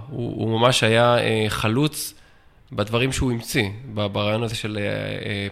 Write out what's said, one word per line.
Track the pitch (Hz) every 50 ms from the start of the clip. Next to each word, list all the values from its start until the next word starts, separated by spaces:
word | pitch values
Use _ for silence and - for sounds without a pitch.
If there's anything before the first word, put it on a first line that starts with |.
| 110 131
הוא, | - - 120 110 110 113 110
הוא | 110 113 110
ממש | 117 127 127 - 120
היה, | 110 113 117 120 120 120 120
אה, | 110 113 110 110 107 104
חלוץ | - - - 107 110 131 151 151 - - - - - - - - _ _ _ - _ _ _ - 131
בדברים | 113 104 107 113 117 127 135 127
שהוא | 127 139 127 120
המציא, | 117 117 - - 143 107 98 101 113 135 131 107
ב-, | 104 104
ברעיון | 101 101 110 104 104 107 110 117
הזה | 110 110
של, | - - 107 107 104
אה, | 101
אה, | 101 104 104 104 104 104 - - 110 104 101 101 101